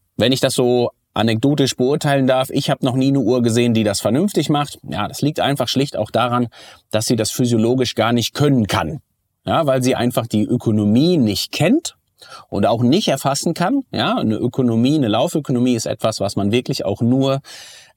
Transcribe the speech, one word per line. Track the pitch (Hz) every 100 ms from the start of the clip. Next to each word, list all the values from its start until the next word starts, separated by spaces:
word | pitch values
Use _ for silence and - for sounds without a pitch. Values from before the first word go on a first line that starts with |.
| _ -
wenn | 117
ich | 131
das | 135
so | 131 123 123 120 - _
anekdotisch | - 113 113 139 147 131 -
beurteilen | 127 151 151 139 127
darf, | 127 131
ich | - 147
habe | 135 135
noch | 131
nie | 135
eine | 139
Uhr | 107 127
gesehen, | 117 117 120
die | 113
das | 104 98
vernünftig | 107 127 202 180 151
macht. | 147 143 - -
Ja, | 160 101
das | -
liegt | 143 -
einfach | 117 139 120
schlicht | 127 139 -
auch | 107
daran, | 110 123 120 117 - - - _
dass | 107 113
sie | 113
das | 107
physiologisch | - 120 117 113 131 120 -
gar | 110
nicht | 120 110
können | - 147 127 101
kann. | 104 80 78 - _ _ _ -
Ja, | 127 147
weil | 131
sie | 127 117
einfach | 120 123 120
die | 107
Ökonomie | 107 120 120 107 104 117 170 175
nicht | 110 95 -
kennt | - 160 311 - - _ _ - - -
und | 98 101
auch | 117
nicht | 120 185 190
erfassen | 135 135 139 170
kann. | 160 175 277 -
Ja, | 104 147 240
eine | 110 104
Ökonomie, | 120 - 123 113 127 156
eine | 113
Laufökonomie | 107 160 165 143 123 127 113
ist | -
etwas, | 120 110 -
was | 98 104
man | 101
wirklich | 123 - 139 -
auch | 104
nur, | 117 131 135 139 - - - - -